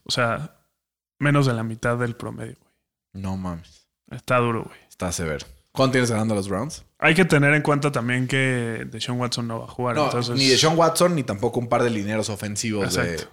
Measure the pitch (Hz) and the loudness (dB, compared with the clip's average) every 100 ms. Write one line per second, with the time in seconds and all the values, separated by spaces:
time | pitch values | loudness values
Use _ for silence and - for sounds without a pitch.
0 | - - 120 113 156 _ _ _ _ _ | -6 0 0 0 -6 _ _ _ _ _
1 | _ - 143 143 135 117 113 113 123 120 | _ -2 2 4 4 2 -4 -4 -2 0
2 | 120 117 110 117 113 - _ _ _ _ | -2 -4 -10 -10 -12 -16 _ _ _ _
3 | _ 95 98 95 92 85 - - _ _ | _ -10 -6 -4 -6 -8 -12 -20 _ _
4 | - - - 123 120 113 - - _ - | -16 -10 0 2 2 0 -6 -14 _ -6
5 | 90 82 82 73 - - _ - 135 127 | -6 -4 -4 -6 -10 -20 _ 0 2 4
6 | 120 110 110 104 98 95 143 - - - | 2 2 0 0 -2 -4 -4 -10 -16 0
7 | 151 165 175 151 143 151 151 143 143 135 | 2 4 4 4 4 4 2 2 0 -2
8 | 120 127 127 135 131 127 117 113 131 113 | -2 -2 0 0 0 0 -2 -6 -8 -8
9 | - 123 120 - 117 113 120 - 123 147 | -6 -4 -4 -4 -6 -8 -10 -4 -2 0
10 | 139 120 120 135 135 123 156 165 165 160 | 0 0 -2 2 4 4 4 6 4 4
11 | 175 165 120 101 117 127 113 120 123 107 | 2 2 -2 -2 -2 -2 0 2 2 0
12 | 101 110 107 101 104 104 117 104 95 90 | -2 -2 -2 -4 -6 -4 -2 -2 -2 0
13 | 85 80 - | -2 -4 -8